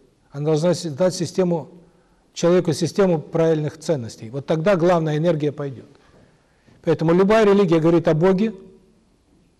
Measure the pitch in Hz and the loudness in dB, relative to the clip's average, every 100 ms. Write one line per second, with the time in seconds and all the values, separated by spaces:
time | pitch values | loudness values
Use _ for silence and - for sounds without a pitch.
0 | _ _ _ 143 151 151 175 175 175 135 | _ _ _ -8 -2 0 0 -2 -4 -4
1 | 185 180 160 - 180 170 - - _ _ | -4 -4 -6 -2 -2 -4 -8 -20 _ _
2 | _ _ _ - 170 180 170 139 160 - | _ _ _ -4 0 2 0 -2 -2 0
3 | 190 165 - 165 160 156 151 - - 151 | 0 0 -4 -2 0 0 -4 -8 -6 -6
4 | 113 - 110 135 - 160 165 185 175 170 | -6 -14 -14 -10 -6 -2 0 2 2 2
5 | 156 151 170 156 147 135 143 120 - _ | 0 -2 0 0 -2 -6 -10 -12 -20 _
6 | _ _ _ _ _ _ _ _ - 151 | _ _ _ _ _ _ _ _ -2 0
7 | 160 175 196 220 208 196 185 165 160 170 | 2 2 4 4 4 4 4 2 4 2
8 | 165 156 185 185 220 - - - _ _ | 2 2 2 2 -2 -6 -18 -20 _ _
9 | _ _ _ _ _ | _ _ _ _ _